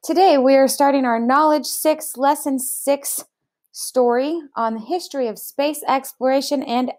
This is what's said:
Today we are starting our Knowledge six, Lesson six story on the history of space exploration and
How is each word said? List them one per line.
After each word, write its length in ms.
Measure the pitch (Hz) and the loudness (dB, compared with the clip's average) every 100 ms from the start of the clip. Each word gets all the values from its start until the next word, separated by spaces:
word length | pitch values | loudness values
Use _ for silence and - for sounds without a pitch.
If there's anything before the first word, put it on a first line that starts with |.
Today 360 | - 320 381 294 | -2 4 6 6
we 180 | 262 269 | 6 6
are 140 | 269 | 4
starting 340 | - 277 277 | 4 2 2
our 160 | 254 233 | 0 0
Knowledge 460 | 233 269 311 302 - | 2 4 4 2 -2
six, 500 | - 311 302 - - | -2 -2 -2 -4 -2
Lesson 440 | 277 285 294 269 | 0 0 -2 -4
six 680 | - - - 277 277 - - _ _ _ _ | -4 -6 -2 -4 -4 -10 -12 _ _ _ _
story 680 | - - 254 247 240 277 330 294 - | -14 -4 0 2 2 -2 -4 -8 -6
on 200 | 226 220 | -4 -4
the 40 | |
history 480 | 220 349 349 277 240 | -6 -6 -6 -6 -6
of 100 | 202 | -6
space 460 | - - 285 302 - | -12 -4 -4 -2 -2
exploration 800 | 269 262 - 262 269 269 285 | -4 -4 -4 0 0 0 -4
and 300 | - 240 247 | -2 -2 -4